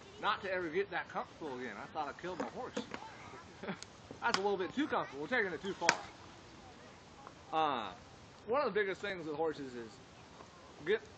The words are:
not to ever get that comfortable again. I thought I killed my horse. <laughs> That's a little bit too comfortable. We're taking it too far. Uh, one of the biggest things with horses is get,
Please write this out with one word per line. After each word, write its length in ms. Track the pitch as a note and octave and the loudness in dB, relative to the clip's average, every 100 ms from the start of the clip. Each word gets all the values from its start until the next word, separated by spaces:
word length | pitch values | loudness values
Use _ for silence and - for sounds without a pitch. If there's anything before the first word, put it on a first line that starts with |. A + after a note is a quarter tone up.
| - - | -16 0
not 200 | F3+ G#3+ | 2 2
to 80 | F#3+ | 2
ever 160 | F#3 E3+ | 2 2
get 220 | F3 G3 | 2 2
that 160 | E3 C#3+ | 0 -2
comfortable 480 | G3 A3 - D#3+ B2 | -4 -4 -6 -4 -4
again. 160 | B2+ G#2 | -4 -4
I 100 | D3 | -4
thought 160 | D#3+ C#3+ | -2 -2
I 140 | B2 | -2
killed 160 | F3 F3+ | -4 -2
my 100 | - | -2
horse. 300 | G3+ B3 - - - - - - - - - - | -4 -4 -4 -4 -8 -10 -12 -12 -12 -14 -8 -6
<laughs> 100 | - - - - - | -4 -8 -14 -14 -2
That's 160 | F3+ F#3+ | 2 4
a 20 | |
little 160 | G3+ F#3+ | 6 4
bit 180 | E3 | 2
too 120 | B3 D#4 | 2 4
comfortable. 360 | A3 D3 C#3 | 4 2 -2
We're 140 | D3+ B3 | 2 4
taking 160 | F#3+ | 4
it 100 | D3+ | 2
too 120 | F#3+ | -2
far. 160 | - E3+ - - - - - - - - - - - - - - - - | 6 8 8 0 -12 -14 -16 -16 -16 -14 -14 -16 -16 -16 -14 -14 -14 0
Uh, 380 | D#3+ D3+ B2 G2+ - - - - - G3+ | 4 4 4 0 -6 -14 -16 -16 -12 2
one 140 | C4+ | 4
of 120 | B3+ | 6
the 80 | G3 | 4
biggest 200 | G3 F3 | 4 2
things 260 | G#3 F#3 D#3+ | -2 -2 -2
with 100 | D3 | 2
horses 380 | D#3+ D3 C3+ | 2 2 -4
is 160 | A#2+ A2 - - - - - - - - - D3+ | -6 -8 -10 -16 -16 -16 -16 -16 -16 -16 -4 2
get, 140 | A3 - | 2 2